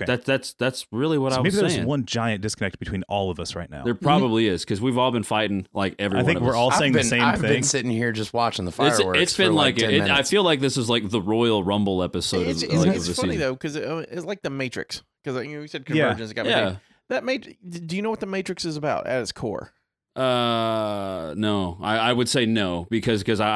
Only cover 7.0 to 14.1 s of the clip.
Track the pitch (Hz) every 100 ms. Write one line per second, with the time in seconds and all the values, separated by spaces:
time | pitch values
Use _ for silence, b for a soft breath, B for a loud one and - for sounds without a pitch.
7 | 120 120 143 202 113 131 139 139 123 113
8 | 120 110 107 120 117 110 90 - 123 113
9 | 95 92 175 - 185 160 135 113 113 139
10 | - 139 135 202 180 147 135 139 113 120
11 | 107 113 92 110 117 107 92 104 98 92
12 | 87 90 - 92 87 80 78 156 185 190
13 | 170 180 185 185 135 131 156 147 117 165
14 | -